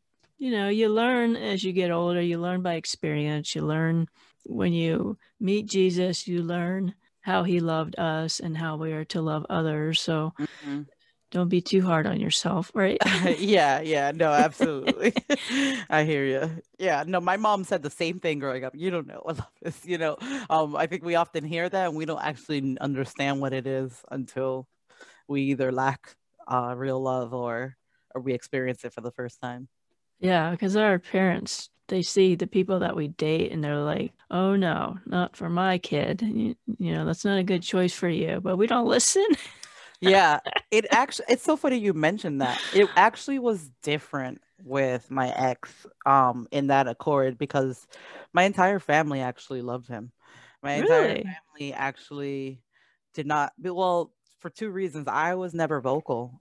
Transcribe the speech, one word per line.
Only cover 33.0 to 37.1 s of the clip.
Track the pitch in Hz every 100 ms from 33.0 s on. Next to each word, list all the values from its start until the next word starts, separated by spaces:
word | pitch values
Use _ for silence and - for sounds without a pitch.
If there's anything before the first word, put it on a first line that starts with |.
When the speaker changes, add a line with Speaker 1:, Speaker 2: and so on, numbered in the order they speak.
| 151
Speaker 1:
date | - 156 160 -
and | 165
they're | 147 147
like, | 147 151 - - -
"Oh | 175 190 202
no, | 180 151 - 185 -
not | 180 175 -
for | 170
my | 175 190 180
kid. | - 147 - 190
You, | 214 220 226 - - -
you | 170
know, | 160
that's | 156